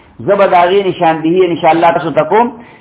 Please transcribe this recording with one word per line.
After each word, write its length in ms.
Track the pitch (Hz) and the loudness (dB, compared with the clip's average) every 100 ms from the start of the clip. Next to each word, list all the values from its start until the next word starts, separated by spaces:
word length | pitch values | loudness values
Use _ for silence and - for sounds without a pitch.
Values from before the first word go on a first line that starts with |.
| _ - | _ -10
زه 160 | 113 202 | -4 0
به 100 | 190 | 2
د 80 | |
هغې 260 | 180 175 196 190 | 2 2 0 -2
نشاندهي 600 | 170 170 160 156 180 185 | -2 -2 -2 -2 0 0
انشاءالله 460 | 165 170 160 170 | 0 0 2 2
تاسو 180 | 170 160 | 0 -2
ته 140 | 151 | -2
کوم 220 | 147 208 240 - - - | 0 0 0 -6 -20 -20